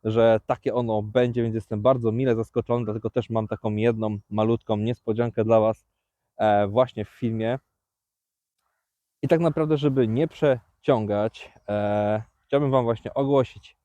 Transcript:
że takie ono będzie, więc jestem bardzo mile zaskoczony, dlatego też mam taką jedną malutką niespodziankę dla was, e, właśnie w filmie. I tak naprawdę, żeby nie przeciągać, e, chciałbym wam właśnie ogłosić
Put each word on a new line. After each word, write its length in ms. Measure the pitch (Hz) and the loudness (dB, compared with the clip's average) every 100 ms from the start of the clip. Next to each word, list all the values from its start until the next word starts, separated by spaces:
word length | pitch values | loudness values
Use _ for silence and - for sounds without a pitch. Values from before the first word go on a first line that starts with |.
że 360 | 113 113 117 110 - | 0 4 4 4 0
takie 280 | 127 135 | -4 -2
ono 280 | 117 120 107 | -2 -2 -2
będzie, 420 | 107 123 123 120 | 0 0 0 0
więc 120 | 117 110 | -2 -4
jestem 260 | - 104 | -6 0
bardzo 300 | 113 131 113 | 2 2 0
mile 240 | 113 131 113 | 0 0 0
zaskoczony, 500 | 110 123 113 120 110 | -2 -6 -2 -4 -2
dlatego 240 | 107 107 | -6 -4
też 200 | 127 - | -4 -2
mam 180 | 113 107 | -4 -4
taką 280 | 107 113 107 | -6 -4 0
jedną 440 | 117 110 107 104 _ | 0 0 -4 -6 _
malutką 480 | 104 110 117 - 107 | -2 0 0 -2 -2
niespodziankę 680 | 110 123 - 110 117 113 | -2 -4 -4 -4 -2 -2
dla 160 | 110 113 | 2 4
was, 260 | 110 110 _ _ _ _ _ - | 2 -2 _ _ _ _ _ -2
e, 300 | 107 104 101 | 2 2 2
właśnie 380 | 107 127 - 101 | 0 0 -4 -10
w 40 | |
filmie. 500 | _ 117 113 113 131 _ _ _ _ _ _ _ _ _ _ _ _ _ _ _ _ | _ -6 -4 -4 -4 _ _ _ _ _ _ _ _ _ _ _ _ _ _ _ _
I 60 | 143 | 0
tak 120 | 165 | 2
naprawdę, 380 | 165 160 156 151 | 2 0 0 0
żeby 300 | 147 131 113 | 2 2 0
nie 200 | 117 160 | 0 -2
przeciągać, 1300 | - 151 123 _ _ - 127 107 104 107 - - _ - | 0 0 0 _ _ 0 0 0 -2 -2 -6 -20 _ -6
e, 540 | 104 104 104 104 107 110 _ _ | -4 -2 0 0 -2 -6 _ _
chciałbym 260 | 139 143 | 0 2
wam 120 | 131 | 2
właśnie 300 | 117 110 - | 2 -2 -4
ogłosić 640 | - 139 143 123 - - _ | -4 2 2 0 -6 -20 _